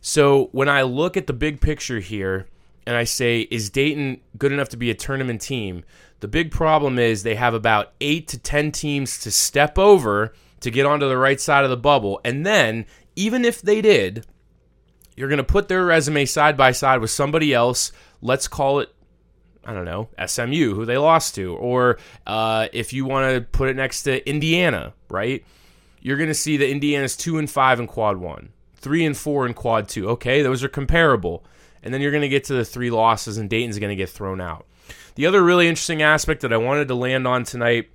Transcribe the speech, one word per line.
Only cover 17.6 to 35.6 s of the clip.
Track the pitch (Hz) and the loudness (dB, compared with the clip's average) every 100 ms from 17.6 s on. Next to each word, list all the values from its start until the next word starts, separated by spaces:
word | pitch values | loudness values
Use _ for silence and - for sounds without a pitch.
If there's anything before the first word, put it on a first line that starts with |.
| 120 120 - - - _ | 2 0 -4 -8 -20 _
Let's | 139 135 - | -2 -2 -2
call | - 135 139 | -2 0 0
it, | - _ _ _ _ _ _ _ | -2 _ _ _ _ _ _ _
I | - | -12
don't | 104 87 | -10 -8
know, | 87 113 - | -8 -10 -10
S | 92 - | -8 -4
M | 120 | -4
U, | 151 135 | 0 0
who | 98 | 0
they | 113 127 | -2 0
lost | 151 160 - - | 4 2 2 -6
to. | 92 | -8
Or, | 82 123 123 123 117 - - - | -6 -2 2 2 2 -4 -18 -8
uh, | 107 110 113 113 | -2 0 0 -2
if | - 110 | -4 -8
you | 127 135 | -6 -4
wanna | 135 131 127 | 0 0 0
put | 123 - 135 | -2 -2 0
it | 131 | -2
next | 135 - | -4 -4
to | 143 131 - | -2 -2 -2
Indiana, | 147 156 165 175 107 60 - _ | -2 0 2 2 0 -6 -16 _
right? | 90 110 131 _ _ _ _ _ _ | -4 -4 -6 _ _ _ _ _ _
You're | - 139 | -6 -2
gonna | 160 | -2
see | 147 156 151 | -2 -2 0
that | 139 | 0
Indiana's | 139 147 143 135 - | 0 0 0 -2 -4
two | - 160 | -4 -4
and | 151 | -4
five | - 131 123 | 2 2 2
in | 117 | -2
quad | - 107 95 | -2 -2 -2
one, | 87 76 - _ _ | -6 -12 -18 _ _
three | _ 139 156 160 | _ -4 0 0
and | 135 | -2
four | - 143 123 | -4 -2 -2
in | |
quad | 117 120 113 104 | -4 -2 -2 -2
two. | - 98 | -6 -4
Okay, | 117 123 135 | -4 0 2
those | 139 127 | 2 0
are | 131 | -4
comparable. | - 131 156 165 123 87 87 - _ _ _ | -6 0 2 4 2 0 -8 -12 _ _ _
And | 104 | -10
then | 131 | -4
you're | 143 | -2
gonna | 147 143 | 0 0
get | 139 | -2
to | - | 0
the | 131 113 | -4 -4
three | - 123 | -4 -4
losses, | 117 113 110 - 107 | 2 2 2 -2 -8
and | 104 | -4
Dayton's | 110 120 101 | -2 -2 -4
gonna | 104 101 | -6 -4
get | 92 | -6
thrown | - 98 95 | -8 -10 -8
out. | 90 80 - _ _ - - - | -10 -12 -16 _ _ -20 -20 -2
The | 160 | 2
other | 196 | 4
really | 175 180 | 6 6